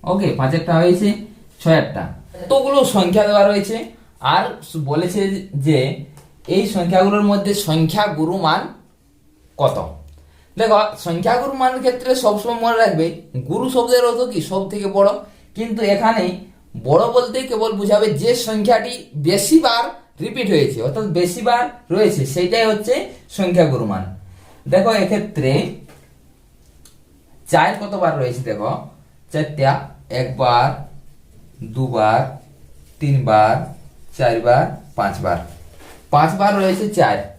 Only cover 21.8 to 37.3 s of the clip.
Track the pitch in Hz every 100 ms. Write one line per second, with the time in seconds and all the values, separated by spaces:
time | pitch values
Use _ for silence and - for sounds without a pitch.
21.8 | _ 185 208 - 127 180 180 226 220 208
22.8 | 220 269 - - - - 185 170 156 123
23.8 | 110 95 92 - - - - - 139 180
24.8 | 214 214 180 208 - - 131 143 - -
25.8 | - - _ _ _ _ _ _ _ _
26.8 | - _ _ _ _ - - 165 165 202
27.8 | 202 190 175 143 123 120 - 104 110 -
28.8 | - - _ _ _ 151 151 147 135 143
29.8 | - - - 127 120 - 123 120 135 -
30.8 | - - - - _ - - - 110 117
31.8 | 127 113 107 117 139 - - - - -
32.8 | - - 147 139 117 107 107 - - -
33.8 | - - - - 123 117 117 127 - -
34.8 | - - 101 - 95 85 - - - -
35.8 | - - - 147 160 190 202 202 190 185
36.8 | 214 180 143 120 -